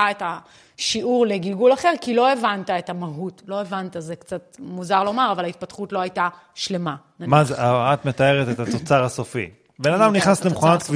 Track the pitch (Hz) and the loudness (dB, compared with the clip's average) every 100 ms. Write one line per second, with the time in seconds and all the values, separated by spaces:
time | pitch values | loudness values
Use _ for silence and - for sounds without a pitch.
0 | 208 202 175 170 - - _ - - 220 | 0 -2 -6 -8 -14 -20 _ -8 -4 -2
1 | 240 247 226 196 185 190 247 262 349 311 | 0 2 2 0 -4 2 2 4 2 0
2 | 254 233 254 262 220 196 185 180 175 175 | 0 2 2 2 -2 -2 -4 -4 -4 -8
3 | 170 147 185 180 - 196 190 196 185 175 | -8 -8 -10 -12 -8 -8 -6 -8 -8 -10
4 | 160 165 - 175 - - - 180 175 190 | -10 -12 -10 -12 -12 -18 -14 -10 0 2
5 | 202 233 240 185 175 - 185 - 196 196 | 2 0 0 0 -4 -8 -12 -12 -6 -4
6 | 185 185 175 - _ - - 180 170 139 | -4 -2 -4 -4 _ -10 -6 -4 -4 -8
7 | _ - 123 151 135 127 123 123 127 143 | _ -12 4 4 4 2 2 2 2 0
8 | 139 123 135 139 123 120 113 117 - 139 | -2 2 2 4 0 -2 -4 -4 2 2
9 | 127 - 120 123 87 - _ - 143 185 | 2 -4 -6 -6 -8 -12 _ -4 0 4
10 | 220 196 190 190 185 139 160 170 - | 4 4 4 4 2 2 4 4 2